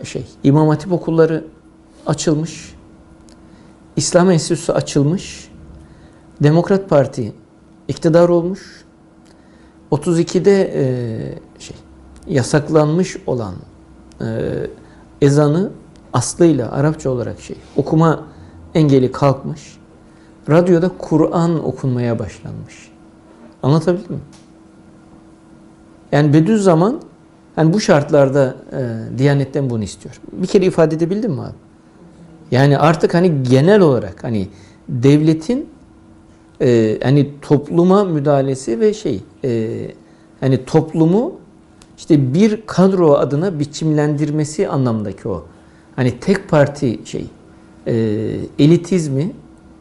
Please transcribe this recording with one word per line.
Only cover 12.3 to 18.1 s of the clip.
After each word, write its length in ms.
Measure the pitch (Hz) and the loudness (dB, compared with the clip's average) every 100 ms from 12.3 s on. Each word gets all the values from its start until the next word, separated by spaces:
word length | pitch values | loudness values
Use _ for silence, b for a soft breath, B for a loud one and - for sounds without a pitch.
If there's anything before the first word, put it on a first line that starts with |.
| 147 117 151 147 156 151 165 185 - - | -4 0 -2 0 2 2 0 -2 -6 -6
olan 280 | 131 104 92 - - - - - - | -6 -6 -10 -16 -20 -20 -20 -20 -12
e, 40 | 113 113 - - - - B B B - | -8 -6 -6 -6 -8 -12 B B B 0
ezanı 480 | 143 143 147 160 208 - - - - | 2 4 2 0 -2 -6 -20 -20 -6
aslıyla 600 | 127 - - 170 139 110 | -4 -4 2 2 2 -2
Arapça 380 | 139 147 156 135 | -2 -2 -2 -4
olarak 300 | 127 107 98 | -4 -6 -10
şey, 160 | - - - - | -14 -18 -8 -4
okuma 480 | 139 160 165 | 0 2 2